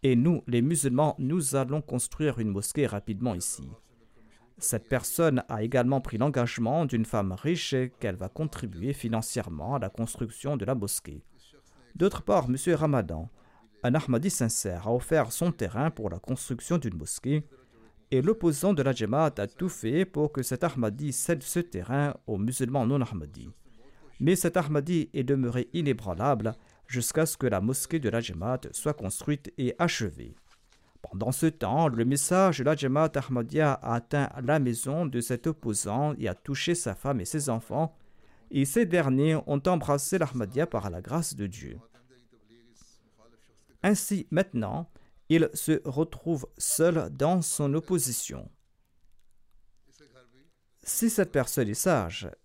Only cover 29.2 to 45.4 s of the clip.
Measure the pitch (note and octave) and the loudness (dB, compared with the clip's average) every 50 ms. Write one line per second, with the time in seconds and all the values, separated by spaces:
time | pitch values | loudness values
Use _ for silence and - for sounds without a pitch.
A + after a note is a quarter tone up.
29.2 | - - D3 C#3+ - - - - C3 B2 - - E3+ F3 - - A#2 F#2+ D2 - | -2 -2 -2 -2 -4 -12 -8 -4 -4 -4 0 2 0 0 0 0 -4 -6 -6 -8
30.2 | B1 A1+ A1 - - _ - _ _ _ _ _ _ _ _ - - - - F#2 | -16 -16 -18 -20 -20 _ -20 _ _ _ _ _ _ _ _ -18 -18 -10 -6 -4
31.2 | A2 A2 C#3+ - - D#3+ D#3 - - G2 A2+ D3+ E3 D#3 B2 A2+ A#2 A#2+ C#3 C#3 | -2 -2 0 2 2 2 2 2 -2 0 2 2 2 2 4 2 2 2 2 2
32.2 | - - F3+ F#3 F#3+ F#3+ D#3+ - B2+ C3+ D#3+ D3 - C3 C3 D3 D#3+ D#3 - C#3+ | 2 2 4 6 6 4 4 2 2 2 2 2 2 0 2 4 2 2 2 -2
33.2 | C3+ - C3 B2 A#2 A#2 C#3+ D3+ D#3 D3 C3+ - - - A2+ A#2 A#2 _ - D3 | -4 -2 -2 -2 -2 0 2 2 4 4 2 0 0 -2 -2 -2 -2 _ 0 0
34.2 | C#3 - - C#3 B2+ A#2+ D3 D#3 C#3 B2 A#2 A2+ - C3 C#3 D#3+ F3 D3+ B2+ A#2+ | 0 0 -4 -6 0 2 2 4 4 2 0 -2 -2 -4 -2 -2 -2 -2 -2 -4
35.2 | A#2 - C3 A#2+ - E3 D#3 - - A#2 G#2+ G2+ - G#2 G2+ B2 C#3+ D3+ D3 - | -2 -2 -4 -2 -2 -4 -4 -2 -4 -4 -2 -2 -2 -2 0 0 0 0 -2 -2
36.2 | A2 G#2+ F2+ - _ - C#3 C3+ - - F3 E3+ - A#2+ G2 - - C#3+ C#3+ B2 | -4 -4 -4 -6 _ -6 -6 -4 0 0 0 0 0 -4 -6 -4 -4 -2 -2 -2
37.2 | F2+ - - D#3 C#3+ C#3+ A#2 A2+ - - A2 C3+ D#3+ D#3+ - - - - - - | -2 -2 -4 -4 -2 0 -2 -2 -4 -4 -2 -2 -2 -2 -4 -10 -20 -20 -20 -20
38.2 | - - - - _ - - D3 C#3 C#3 - A3+ A#3 F3+ E3 F3+ D#3 C#3 B2+ C3 | -20 -20 -20 -20 _ -4 0 0 0 2 4 2 2 4 4 2 4 4 4 4
39.2 | C#3+ D#3 D#3+ D#3 - - C#3+ C#3+ C#3 F#3 F3+ E3+ - - C#3+ C#3+ C#3+ - - F#3+ | 4 4 2 2 0 -2 -2 0 2 2 2 2 2 0 0 0 0 0 0 0
40.2 | E3 C#3+ B2+ B2+ A2+ F#2+ A2 C3 D#3 - - A2+ G2 G2+ E2+ E2+ - - B2+ E3 | 0 0 -2 -4 -6 -4 0 -2 -2 0 -2 -4 -4 -4 -8 -8 -8 -4 -4 -4
41.2 | E3 - - C3+ G#2 G2 F#2 - - C2+ A#1 - A2+ _ _ _ _ _ C3 B2+ | -2 -4 -4 -6 -6 -6 -6 -10 -14 -14 -14 -14 -18 _ _ _ _ _ -20 _
42.2 | B2 A#2+ B2+ A2+ G#2 G#2 A2+ A#2+ A#2 A#2+ B2 _ - _ _ _ _ _ _ _ | _ _ _ _ _ _ -20 -20 _ _ _ _ -20 _ _ _ _ _ _ _
43.2 | A2 A#2 B2 _ _ _ _ _ _ _ _ _ - F#3+ G#3 G3 - - G3+ F#3+ | _ -20 _ _ _ _ _ _ _ _ _ _ 2 4 4 4 2 0 -2 -2
44.2 | - - - D3+ F#3+ F#3+ - A#2+ A2 G2 G#2 D#3 E3+ - - - - _ - - | -2 0 2 2 2 2 0 -4 -2 -2 -4 -6 -6 -8 -12 -20 -20 _ -20 -20
45.2 | _ _ D#3 E3 | _ _ 6 6